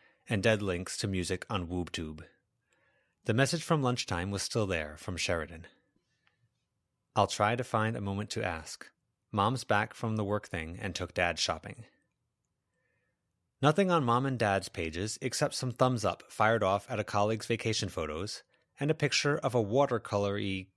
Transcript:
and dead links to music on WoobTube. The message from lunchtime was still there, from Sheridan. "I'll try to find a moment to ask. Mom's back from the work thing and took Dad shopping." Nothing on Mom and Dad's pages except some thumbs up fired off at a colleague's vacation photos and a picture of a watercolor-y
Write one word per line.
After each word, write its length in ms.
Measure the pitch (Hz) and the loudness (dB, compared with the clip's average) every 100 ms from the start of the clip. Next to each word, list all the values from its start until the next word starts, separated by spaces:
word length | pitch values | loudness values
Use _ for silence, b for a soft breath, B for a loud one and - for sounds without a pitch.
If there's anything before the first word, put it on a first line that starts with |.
| b b - | b b -2
and 160 | 107 | 2
dead 180 | 113 107 | 4 4
links 360 | 101 90 - - | 2 -2 -4 -4
to 100 | 101 | -2
music 380 | 95 85 90 - | -2 -2 -4 -4
on 200 | 101 85 | -4 -2
WoobTube. 580 | 90 85 - 78 78 - _ _ _ _ _ _ _ _ _ | -4 -4 -6 -8 -10 -16 _ _ _ _ _ _ _ _ _
The 100 | - | 0
message 300 | 113 135 165 | 2 2 0
from 180 | - 156 | 0 2
lunchtime 500 | 127 120 - 87 95 | 2 0 -2 -4 -2
was 120 | 98 | -4
still 240 | - 120 98 | -2 -2 0
there, 300 | 85 76 78 | 0 -4 -8
from 180 | - 87 | -8 -4
Sheridan. 500 | - 85 78 82 87 _ _ _ _ _ _ _ _ _ _ _ _ _ _ - | 0 -2 -2 -10 -18 _ _ _ _ _ _ _ _ _ _ _ _ _ _ 2
"I'll 120 | 101 | 2
try 280 | - 107 120 | 4 2 2
to 80 | |
find 320 | 120 - 110 117 | 0 0 0 -2
a 60 | |
moment 280 | 98 98 107 | -4 -4 -4
to 120 | 113 | -4
ask. 480 | 98 80 - - - _ _ _ _ | -4 -6 -10 -16 -18 _ _ _ _
Mom's 320 | 104 104 127 | 2 2 2
back 300 | - 104 113 | 2 2 2
from 240 | - 113 110 | -4 -2 0
the 80 | 101 | 0
work 240 | 104 - | -2 -2
thing 280 | 85 80 95 | -6 -6 -6
and 160 | 101 | -6
took 200 | 87 87 | -6 -4
Dad 260 | - 87 82 | 0 0 2
shopping." 460 | - 80 104 - - _ _ _ _ _ _ _ _ _ _ _ _ _ _ _ _ _ | -2 -2 -8 -16 -18 _ _ _ _ _ _ _ _ _ _ _ _ _ _ _ _ _
Nothing 280 | 139 156 185 | 4 4 4
on 140 | 170 | 4
Mom 220 | 120 120 135 | 4 2 2
and 120 | 123 | 0
Dad's 300 | 107 98 - | 2 2 -2
pages 500 | - 82 82 107 - | -6 -6 -4 -6 -4
except 340 | 131 - 147 - | -6 -2 -2 -2
some 160 | 127 | -6
thumbs 320 | 113 127 120 | 2 2 4
up 260 | 98 - - | 0 -2 -8
fired 340 | - 110 113 | 2 4 4
off 220 | 95 101 - | 4 2 0
at 80 | 110 | -6
a 60 | - | -2
colleague's 420 | 101 104 113 - | 2 2 0 -2
vacation 400 | 117 113 104 95 | -2 0 -2 -2
photos 560 | 85 78 78 104 - - _ _ - | -4 -4 -4 -6 -10 -16 _ _ -4
and 100 | 147 | -2
a 60 | 156 | 0
picture 420 | 143 - 143 151 | 0 2 0 0
of 160 | 135 | 2
a 80 | 120 | 2
watercolor-y 1040 | 101 123 139 117 - 104 101 104 101 95 95 | 4 4 4 0 0 0 0 0 -2 -4 -6